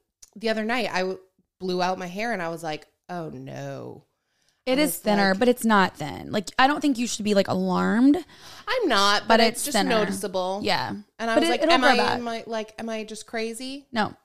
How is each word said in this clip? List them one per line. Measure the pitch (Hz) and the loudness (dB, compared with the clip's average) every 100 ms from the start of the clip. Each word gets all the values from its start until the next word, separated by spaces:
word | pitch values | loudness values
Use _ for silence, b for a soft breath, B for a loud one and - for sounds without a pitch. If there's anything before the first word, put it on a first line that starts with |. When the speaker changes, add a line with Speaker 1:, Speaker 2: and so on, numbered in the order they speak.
| _ _ - | _ _ -20
Speaker 1:
the | 196 220 | -6 -2
other | 220 | -2
night, | 214 247 202 | -2 -2 -2
I | 180 | -2
w-, | 185 190 - _ _ _ | -4 -6 -14 _ _ _
blew | 185 180 | -6 -2
out | 180 190 | -2 -2
my | 180 | -6
hair, | 190 233 | -6 -4
and | 190 | -4
I | 165 | -6
was | 165 | -6
like, | 165 151 - _ - | -8 -8 -12 _ -12
"Oh, | 175 156 | -10 -10
no." | 131 135 135 139 131 123 - - _ _ _ _ _ 262 | -12 -12 -10 -10 -10 -12 -16 -20 _ _ _ _ _ -2
Speaker 2:
It | 262 | 2
Speaker 1:
I | |
Speaker 2:
is | - | 0
Speaker 1:
was | - | 0
Speaker 2:
thinner, | 214 202 196 | 0 2 2
Speaker 1:
like | 190 | 4
Speaker 2:
but | 247 | 2
it's | 247 | 2
not | 226 208 185 - | 4 4 4 0
thin. | 147 90 71 | -10 -10 -6
Like, | 214 - - | -6 -2 2
I | 262 | 2
don't | 277 | 2
think | 294 233 | 0 0
you | 240 | -4
should | - | -4
be, | 208 | 2
like, | 202 185 | 2 2
alarmed. | 185 185 180 185 214 269 359 - B B B - | 0 0 0 2 4 4 4 -2 B B B -4
Speaker 1:
I'm | 508 370 | 0 2
not, | 202 202 202 | 4 4 4
Speaker 2:
But | 214 | 4
Speaker 1:
but | 226 | 4
it's | 226 226 | 4 0
Speaker 2:
it's | |
Speaker 1:
just | 285 220 | -2 0
Speaker 2:
thinner. | 190 | 2
Speaker 1:
noticeable. | 226 208 196 208 185 185 196 | 2 0 -2 -4 -4 -4 -4
Speaker 2:
Yeah. | 202 160 160 202 - - | -2 -2 -2 -8 -12 -8
Speaker 1:
And | 226 | -2
I | |
Speaker 2:
But | 226 | 2
Speaker 1:
was | 330 | 2
Speaker 2:
it, | |
Speaker 1:
like, | 233 | 2
Speaker 2:
it'll | 311 | 2
Speaker 1:
"Am | 262 | 4
Speaker 2:
grow | 254 | 6
Speaker 1:
I, | 233 | 4
Speaker 2:
back. | - 247 | 2 -2
Speaker 1:
am | 233 | -4
I, | 226 - | -8 -8
like, | 220 - - | -8 -8 -10
am | 226 | -8
I | 220 | -8
just | 214 214 - | -8 -14 -10
crazy?" | 226 226 226 262 277 - | -6 -6 -8 -10 -12 -6
Speaker 2:
No, | 233 208 - | -2 -2 -4